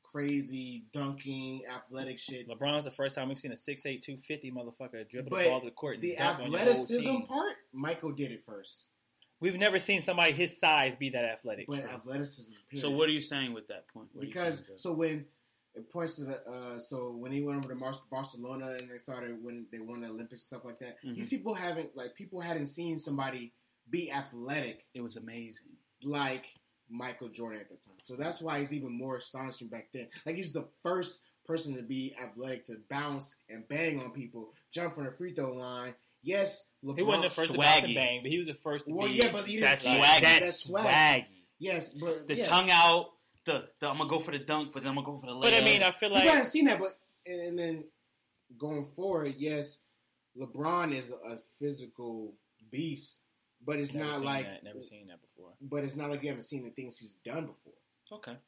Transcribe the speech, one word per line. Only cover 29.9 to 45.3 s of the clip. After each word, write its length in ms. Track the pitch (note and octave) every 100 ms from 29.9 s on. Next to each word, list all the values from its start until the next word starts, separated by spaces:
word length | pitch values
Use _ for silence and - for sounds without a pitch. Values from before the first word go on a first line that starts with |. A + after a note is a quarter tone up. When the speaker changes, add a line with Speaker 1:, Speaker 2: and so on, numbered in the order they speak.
Speaker 1:
then. 160 | B2+ A#2 - D3+
Like, 100 | E3+
he's 160 | F3+
the 140 | D3 - _
first 380 | E3+ F#3 F3 - _ _ -
person 300 | E3 D#3 C3
to 40 |
be 320 | A#2 C3 C3 C3
athletic, 440 | B2 G#2+ C3 B2+ -
to 120 | A2 G#2+
bounce 460 | C#3 D3 C#3 C#3 - _
and 160 | A2 A2
bang 300 | D3 E3 C#3+
on 100 | B2+
people, 420 | C3+ A#2+ A#2 A2 - _
jump 220 | E3 E3+ D#3
from 100 | C#3
the 60 |
free 220 | - F3+
throw 200 | D#3 C3+
line. 400 | B2+ B2+ B2 B2 B2 _ _
Yes, 440 | C3+ G3 G3 - - _
LeBron 140 | C3+ C#3
Speaker 2:
He 40 |
wasn't 200 | G3+ G3
the 60 | F3
first 220 | - E3
to 40 | C3+
bounce 260 | D3 D#3
and 40 | B2
Speaker 3:
Swaggy. 20 | A#2+
Speaker 2:
bang, 240 | B2+ B2
but 80 | B2+
he 80 | E3
was 100 | E3
the 60 |
first 320 | C#3+ D#3 D3 D3
to 60 |
Speaker 1:
Well, 140 | E3 G3+
Speaker 2:
be 60 |
Speaker 1:
yeah, 180 | B2+ -
but 140 | - -
he 120 | G#3+
Speaker 2:
that 180 | C3+ C#3
Speaker 1:
didn't 160 | B2+ B2
Speaker 2:
swag-, 40 |
Speaker 3:
Swaggy. 200 | C#3+ D#3
Speaker 2:
that 180 | D#3+ E3
Speaker 1:
That's 220 | F3 - -
swag. 200 | F#3+ G#3+
Speaker 2:
swaggy. 400 | C#3+ D#3 C3+ A#2 - _ _
Speaker 1:
Yes, 300 | E3+ F3 -
but 380 | D3 E3 D#3 D3
Speaker 3:
The 80 | D3+
Speaker 1:
yes. 120 | A#3
Speaker 3:
tongue 220 | F3+ F#3
out, 420 | F3 E3+ E3+ E3+ - _ _ -
the, 240 | D#3 - _
the 80 | D3
"I'm 80 | C#3+
gonna 120 | D3+
go 100 | D#3+
for 120 | D#3+
the 60 | C#3+
dunk, 340 | C#3+ D3+ D3
but 100 | C3+
then 60 | C3+
I'm 60 | C#3
gonna 120 | C#3
go 100 | C#3+
for 80 |
the 40 | B2+